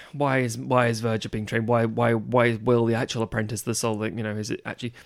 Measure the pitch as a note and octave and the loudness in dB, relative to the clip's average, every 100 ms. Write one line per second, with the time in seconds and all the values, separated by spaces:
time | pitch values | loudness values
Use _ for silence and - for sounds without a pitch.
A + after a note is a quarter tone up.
0 | - C#3 C#3+ C3 B2 A2+ C3 B2+ A#2+ A2 | -10 -2 2 2 0 -2 0 2 4 2
1 | A#2 A2 G#2 A2 G#2+ A#2 A2+ A#2 A2+ A2 | 0 -2 -4 -6 -2 -2 2 2 2 2
2 | A#2 A2+ A2+ B2 A#2+ A2 A2+ A#2+ A#2 A2+ | 2 2 2 4 4 2 2 4 4 0
3 | C3 A#2+ A2 A2+ G#2+ G#2+ - A2 A#2 G#2+ | -2 -4 -4 -2 -4 -4 -4 -2 -2 -2
4 | A2 G#2 G#2+ G#2+ G#2+ A2 A2+ - A#2+ - | -4 -4 -6 -6 -6 -6 -8 -10 -10 -12